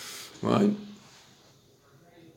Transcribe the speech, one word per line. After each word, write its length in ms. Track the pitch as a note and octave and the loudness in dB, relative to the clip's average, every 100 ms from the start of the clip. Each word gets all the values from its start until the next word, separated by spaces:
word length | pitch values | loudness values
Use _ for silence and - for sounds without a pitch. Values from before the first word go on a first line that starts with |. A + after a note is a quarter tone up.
| - - - - | -14 -14 -16 -4
Right? 300 | - - G#3 G#3 - - - - - - - _ _ _ _ - - - - | 2 4 4 2 -6 -18 -20 -20 -20 -20 -20 _ _ _ _ -20 -20 -20 -16